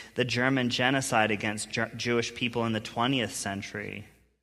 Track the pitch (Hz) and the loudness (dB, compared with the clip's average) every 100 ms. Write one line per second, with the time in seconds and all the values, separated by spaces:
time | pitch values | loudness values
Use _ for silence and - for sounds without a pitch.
0 | - - 123 117 131 135 123 120 127 139 | -8 -2 0 2 4 4 2 2 2 2
1 | 131 117 107 104 110 107 - 120 113 117 | 4 4 4 2 -2 -4 -4 -2 -2 -2
2 | 120 120 113 - 123 120 113 110 110 - | 0 0 0 -4 -4 0 0 -2 -4 0
3 | 120 139 104 - 101 98 - 104 101 101 | 0 2 -2 -4 -4 -6 -6 -8 -8 -10
4 | - - _ _ | -14 -20 _ _